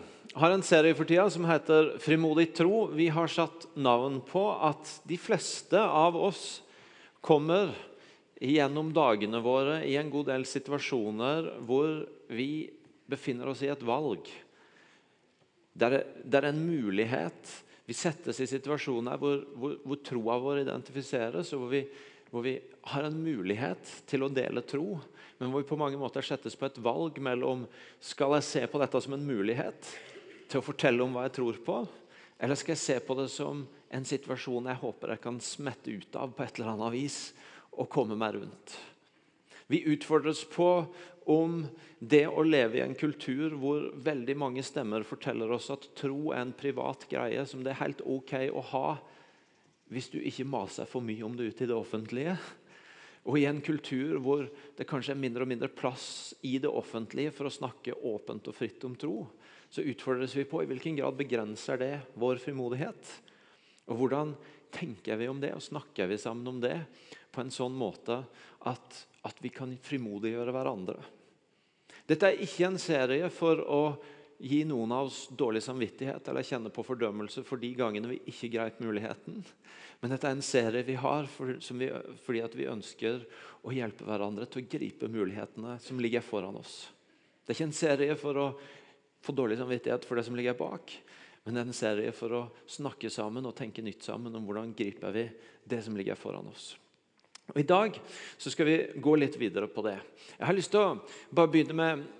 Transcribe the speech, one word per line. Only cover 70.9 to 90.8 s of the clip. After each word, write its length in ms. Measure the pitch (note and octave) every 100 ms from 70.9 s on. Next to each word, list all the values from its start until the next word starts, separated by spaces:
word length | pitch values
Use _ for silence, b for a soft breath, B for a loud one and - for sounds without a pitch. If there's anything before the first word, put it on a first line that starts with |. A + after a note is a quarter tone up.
| - - - _ _ _ _ B B B B B
Dette 220 | D#3+ G3
er 140 | G3
ikke 260 | - - F3+
en 100 | F#3+
serie 480 | - D3 B2+ C3+ F3
for 260 | F3 E3 D#3+
å 220 | - C#3+ D3+ C#3+ B B B B
gi 220 | C3 D3 D#3
noen 240 | C3 A2+
av 160 | B2 C3+
oss 160 | - - B2+
dårlig 280 | B2+ A2 G#2+
samvittighet 640 | B2+ A2+ - C3 - -
eller 160 | C3 B2+
kjenne 260 | B2+ A2
på 140 | - A2+
fordømmelse 560 | B2+ A2+ G#2 G#2 -
for 160 | B2+ B2+
de 140 | A#2+ B2+
gangene 380 | A#2+ G#2 A#2
vi 60 | B2 -
ikke 200 | - A#2+
grep 260 | A2+ A2+ -
muligheten. 640 | A#2 G#2 A2+ - - G#3 - - B B B B
Men 140 | B2
dette 160 | C3 D3
er 80 | C#3
en 80 | C3+
serie 400 | C3 A2+ A#2+ B2
vi 100 | B2+
har 240 | C#3 C#3+ C#3
for, 240 | - C3 B2+
som 220 | - B2
vi, 80 | C3 B2 - -
fordi 200 | - A#2 A#2
at 100 | B2
vi 140 | C3
ønsker 540 | B2 - - A2+ B2 A2+ B B B -
å 80 |
hjelpe 320 | B2+ A2+ - G#2
hverandre 400 | G#2 G2+ G#2 B2
til 160 | C3
å 80 | B2
gripe 400 | D3+ G2+ - A#2
mulighetene 720 | A2+ F#2 G2+ G#2 - A#2 A#2+
som 160 | - B2+
ligger 240 | A#2 A#2
foran 360 | - G#2 F#2+ A2
oss. 240 | - - - - b b b b
Det 80 | -
er 60 | A#2+
ikke 120 | D#3+
en 80 | D3
serie 360 | D#3+ C#3 C#3+ D3+
for 200 | D3 C#3
å 80 | C#3 C#3 B B B B _ _ -
få 80 | C#3
dårlig 220 | A#2+ A2+
samvittighet 460 | B2+ B2 A#2+ B2 -
for 140 | A#2+
det 80 | A#2
som 100 | B2
ligger 180 | B2 B2
bak, 340 | - -